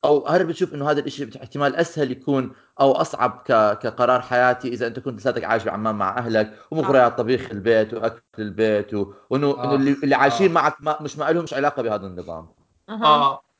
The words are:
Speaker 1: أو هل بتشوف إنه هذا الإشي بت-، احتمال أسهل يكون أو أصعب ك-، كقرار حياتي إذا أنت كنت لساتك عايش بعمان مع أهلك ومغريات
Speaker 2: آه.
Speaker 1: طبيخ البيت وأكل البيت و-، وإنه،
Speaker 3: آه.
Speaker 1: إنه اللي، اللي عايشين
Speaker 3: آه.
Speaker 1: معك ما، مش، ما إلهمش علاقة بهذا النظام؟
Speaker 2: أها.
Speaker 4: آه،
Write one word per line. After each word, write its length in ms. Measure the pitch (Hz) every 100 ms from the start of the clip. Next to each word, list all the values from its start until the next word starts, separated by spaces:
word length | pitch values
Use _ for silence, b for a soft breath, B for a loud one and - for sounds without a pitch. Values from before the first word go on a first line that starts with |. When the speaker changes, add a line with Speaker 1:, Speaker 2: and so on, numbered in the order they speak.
| 147
Speaker 1:
أو 220 | 147 143
هل 180 | 175 170
بتشوف 280 | 165 185
إنه 180 | 147 143
هذا 80 | 147
الإشي 260 | 147 143 120
بت-، 120 | -
احتمال 380 | 120 143 - 170
أسهل 360 | 170 156 135
يكون 400 | 131 - 135 127 B B -
أو 120 | 139
أصعب 520 | 127 160 - 123 - -
ك-، 320 | 113 107 104
كقرار 440 | 117 117 123 123
حياتي 460 | - 123 127 123 127
إذا 200 | 120 117
أنت 120 | 117
كنت 200 | 135 117
لساتك 240 | 131 120
عايش 200 | 90 113
بعمان 320 | 101 101 110 104
مع 220 | 95 120
أهلك 420 | 120 110 107 - -
ومغريات 400 | 156 139 135 120
Speaker 2:
آه. 40 | -
Speaker 1:
طبيخ 360 | 113 127 -
البيت 420 | 104 107 110 107
وأكل 280 | 110 113 - _ -
البيت 540 | 104 95 110 104 101
و-، 200 | 104 98 B B
وإنه، 220 | 135 143
Speaker 3:
آه. 120 | 131
Speaker 1:
إنه 120 | 127 139
اللي، 160 | 139 139
اللي 120 | 143 127
عايشين 340 | 139 156 190
Speaker 3:
آه. 40 |
Speaker 1:
معك 240 | 165 151 -
ما، 180 | 151 151
مش، 160 | 147 147
ما 140 | 147
إلهمش 220 | 170 151
علاقة 280 | 139 143 139
بهذا 260 | 117 104 95
النظام؟ 400 | 90 82 80 82 _ _ _ -
Speaker 2:
أها. 160 | 214 156
Speaker 4:
آه، 360 | 147 139 139 _